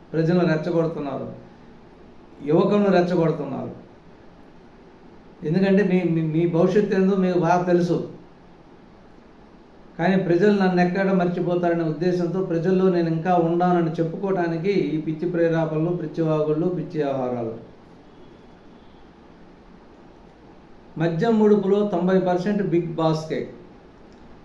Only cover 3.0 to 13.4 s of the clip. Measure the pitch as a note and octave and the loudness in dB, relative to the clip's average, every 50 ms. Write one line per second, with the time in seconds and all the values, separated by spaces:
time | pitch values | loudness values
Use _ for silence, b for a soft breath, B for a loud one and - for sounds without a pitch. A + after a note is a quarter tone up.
3 | F3 F3 F3+ E3+ E3 D#3 D3+ - C#3+ C3 B2+ A#2+ A#2 - - - - - - - | 2 2 2 2 2 2 0 -2 -6 -8 -8 -8 -8 -10 -12 -14 -18 -20 -20 -20
4 | - - - - - - - - - - - - - - - - - - - - | -20 -20 -20 -20 -20 -20 -20 -20 -20 -20 -20 -20 -20 -20 -20 -20 -20 -20 -20 -20
5 | - - - - - - - - - D3+ D#3+ F#3+ G3 G3 F#3+ G3 G3+ F3 F3+ F#3 | -20 -20 -20 -20 -20 -20 -18 -12 -8 -4 -2 0 2 4 4 4 4 2 2 0
6 | F3 E3 D#3+ D#3+ D#3+ D#3 D3+ D#3+ F3 E3 E3 D#3+ F#3 F#3+ F#3 G#3+ G3+ G3+ G#3 F#3+ | 0 0 0 -2 -2 -2 0 0 0 2 2 2 2 2 2 2 0 0 0 0
7 | F#3+ F#3+ G3+ F#3+ F#3 F3+ F3 E3 D#3 E3 F3 F3+ F3+ F3+ F3 F3 E3 D#3+ E3 B2+ | 2 2 2 2 0 0 0 0 2 2 2 2 2 2 2 2 2 0 -2 -2
8 | - - - - - - - - - - - - - - - - - - - - | -4 -6 -12 -18 -20 -20 -20 -20 -20 -20 -20 -20 -20 -20 -20 -20 -20 -20 -20 -20
9 | - - - - - - - - - - - - - - - - - - - - | -20 -20 -20 -20 -20 -20 -20 -20 -20 -20 -20 -20 -20 -20 -20 -20 -20 -18 -8 -4
10 | E3+ F3+ G3 F#3 - E3 F3 F3 G3 G#3+ G#3 G3 F#3+ F3+ F3 F3+ F3+ F3+ - G3 | 0 0 2 2 2 2 2 4 4 4 4 4 2 2 2 2 2 2 0 0
11 | F#3+ F#3+ F#3+ F3+ F3 F3+ F3 F3+ D#3 E3+ F3+ F3 F3 E3+ E3+ E3+ E3 D#3+ D3+ D3+ | 0 0 0 0 0 0 -2 -2 -2 -2 -2 0 0 0 0 0 -2 -2 -4 -2
12 | F3 F3+ F3+ F3 F3 E3 E3 F#3+ F#3 D#3+ E3 E3 D#3 F3+ F#3+ F#3 F#3+ F#3 F3 F3 | -2 0 0 0 -2 -2 -2 -4 -4 -2 -2 -2 0 0 2 2 2 2 2 2
13 | E3+ E3 D#3+ D#3+ D#3+ F#3+ F3+ F3 | 0 0 -2 -2 0 0 2 2